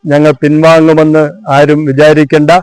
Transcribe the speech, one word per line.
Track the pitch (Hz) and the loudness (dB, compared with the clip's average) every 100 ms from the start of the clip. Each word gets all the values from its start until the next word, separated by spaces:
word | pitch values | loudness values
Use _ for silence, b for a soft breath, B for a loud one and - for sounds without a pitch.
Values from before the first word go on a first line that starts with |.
| 165 | -2
ഞങ്ങൾ | 143 151 139 | 0 0 0
പിൻവാങ്ങുമെന്ന് | 147 151 160 165 160 156 156 156 151 185 - 139 | -2 0 2 2 2 0 0 0 -2 -8 -4 -2
ആരും | 147 151 151 | 0 -2 -2
വിചാരിക്കേണ്ട. | 135 151 151 147 156 151 175 | 0 2 2 0 -2 0 0